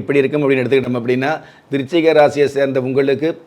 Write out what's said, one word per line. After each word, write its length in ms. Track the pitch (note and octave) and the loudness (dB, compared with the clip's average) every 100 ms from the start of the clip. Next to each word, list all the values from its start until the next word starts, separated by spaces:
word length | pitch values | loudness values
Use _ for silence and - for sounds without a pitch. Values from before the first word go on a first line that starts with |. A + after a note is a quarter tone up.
எப்படி 200 | G2+ C#3+ | 0 0
இருக்கும் 220 | C3 D3 | 0 0
அப்படின்னு 200 | C#3 C3 | 0 0
எடுத்துக்கிட்டோம் 380 | A#2+ C3 B2 B2 | 0 0 0 -4
அப்படின்னா 300 | A#2 B2+ C#3 D#3 - - - | -2 -2 -2 -6 -10 -20 -8
விருச்சிக 400 | C#3 C3 F3 D#3+ D3+ | -8 -2 0 4 4
ராசியை 280 | C#3+ C#3 C#3 | 4 4 0
சேர்ந்த 240 | C3+ C#3 C3 B2+ | 0 -2 -2 -2
உங்களுக்கு 400 | C3 C#3 C3+ D#3+ E3 | 0 0 0 -2 -6